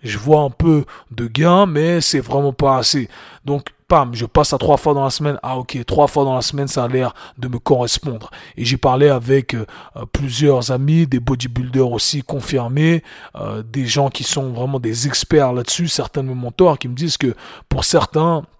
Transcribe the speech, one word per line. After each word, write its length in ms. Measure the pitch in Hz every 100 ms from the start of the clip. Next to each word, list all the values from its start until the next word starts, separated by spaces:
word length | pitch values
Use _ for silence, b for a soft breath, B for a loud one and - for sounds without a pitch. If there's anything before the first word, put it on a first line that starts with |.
je 140 | 120 104
vois 240 | 120 151
un 80 | 143
peu 340 | - 165 151 139 B B
de 160 | 120 120
gain, 400 | 113 160 180 202
mais 360 | 147 165 175
c'est 180 | 151 143
vraiment 340 | 123 139 143
pas 240 | 131 143 131
assez. 220 | 120 143 117 B B B -
Donc, 220 | 143 - _ _
pam, 260 | 170 131
je 120 | 117 117
passe 260 | - 147
à 60 | 139
trois 180 | - 143
fois 180 | 156
dans 120 | 143 139
la 40 |
semaine. 300 | - 147 139
Ah, 160 | - 127
ok, 200 | 123 135 120
trois 220 | - 143
fois 180 | 151 139
dans 100 | 127
la 60 |
semaine, 260 | 113 143 139
ça 160 | 147
a 40 | 123
l'air 240 | 131 127 - B -
de 100 | 127
me 120 | 123
correspondre. 720 | - 135 123 - 151 113 - B B -
Et 80 | 120
j'ai 100 | 131
parlé 320 | 143 131 147
avec, 460 | 131 117 135 127
euh, 120 | 117 110 B B -
euh, 80 | 113
plusieurs 600 | - 139 120 147 131 120
amis, 360 | 127 139 160 160
des 140 | 127
bodybuilders 680 | 120 127 123 120 127 131 127
aussi 340 | 120 - 147
confirmés, 800 | - 143 - 131 117 135 160 165 B B B -
euh, 280 | 104 107
des 220 | 113 127 127
gens 240 | 131 139
qui 160 | - -
sont 240 | - 131
vraiment 320 | 120 131 135
des 260 | 117 113 135
experts 460 | 127 - 156 135
là-dessus, 340 | 123 120 - 175
certains 360 | - 170 151
de 40 | 131
mes 80 | 127
mentors 420 | 120 - 180 143
qui 120 | 123
me 60 | 127
disent 200 | 165 -
que 180 | 131 - B B B
pour 160 | 135 -
certains 580 | - - 156 165 160 - _